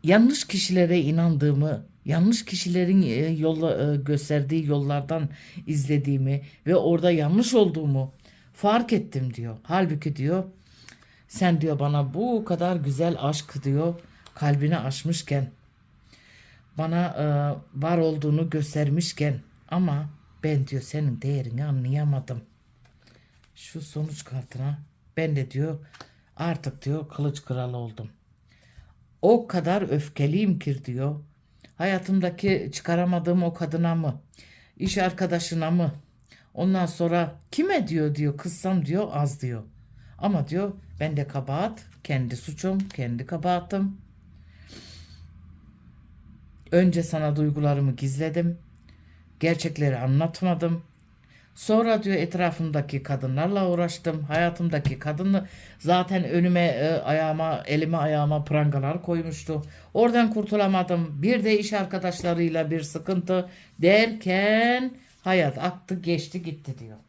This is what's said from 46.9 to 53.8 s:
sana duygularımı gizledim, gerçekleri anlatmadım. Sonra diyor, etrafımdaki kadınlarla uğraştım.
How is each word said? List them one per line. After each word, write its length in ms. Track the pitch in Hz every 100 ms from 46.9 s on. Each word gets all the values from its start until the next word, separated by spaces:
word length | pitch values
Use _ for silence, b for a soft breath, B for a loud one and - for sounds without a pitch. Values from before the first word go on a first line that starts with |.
| 170
sana 320 | 156 156 151
duygularımı 600 | 147 151 147 147 143 139
gizledim, 600 | 123 139 135 160 165 170 170 - - b b b b b -
gerçekleri 580 | 160 160 170 151 143 123
anlatmadım. 840 | 131 139 165 - 185 170 170 170 - _ _ _ b b b
Sonra 480 | - - 220 226 214
diyor, 120 | 196
etrafımdaki 880 | 185 170 175 175 165 160 151 143 139
kadınlarla 640 | 139 131 135 135 170 202 185
uğraştım. 540 | 175